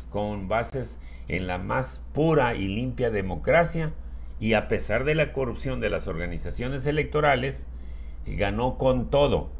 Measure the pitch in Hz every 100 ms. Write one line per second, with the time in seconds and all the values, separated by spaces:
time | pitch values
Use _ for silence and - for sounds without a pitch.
0 | - 101 104 101 95 110 117 131 120 -
1 | - - - 87 92 90 98 123 127 -
2 | - 143 160 147 123 117 98 104 127 113
3 | 120 104 92 82 - 156 165 165 156 -
4 | - - - - 110 107 - 101 - 110
5 | 139 156 147 135 123 110 135 123 107 90
6 | - 82 87 82 85 95 123 139 139 151
7 | 127 151 151 131 135 131 - - - -
8 | - - - 92 101 107 127 - 131 127
9 | 110 143 139 87 -